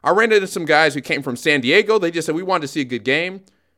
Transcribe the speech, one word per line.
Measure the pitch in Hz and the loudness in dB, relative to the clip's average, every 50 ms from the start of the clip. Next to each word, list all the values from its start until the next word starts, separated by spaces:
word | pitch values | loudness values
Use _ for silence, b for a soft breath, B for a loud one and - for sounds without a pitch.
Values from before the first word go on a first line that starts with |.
| - | 0
I | 147 | 2
ran | 175 208 226 226 | 2 2 4 4
into | 220 208 190 | 2 2 2
some | 185 - 190 165 | 0 -6 -6 0
guys | 147 151 147 160 156 135 | 2 4 4 4 2 0
who | 147 | -4
came | - - 165 143 | -6 -4 -6 -6
from | 135 147 120 | -4 -6 -8
San | 120 - 156 147 143 | -4 0 0 0 2
Diego. | 120 123 156 202 220 202 220 214 | 2 4 4 4 4 4 0 2
They | 185 170 | 2 0
just | 170 170 156 | -4 -4 -4
said, | 170 151 | -4 -4
"We | 165 190 | -4 -2
wanted | 185 185 175 | -2 -2 -2
to | 147 | -2
see | 135 - 156 | -4 -6 -6
a | 139 | -6
good | 123 127 117 104 | -4 -6 -6 -2
game." | 127 135 156 175 185 190 196 190 _ _ _ _ _ _ | 0 0 0 0 -4 -8 -14 _ _ _ _ _ _ _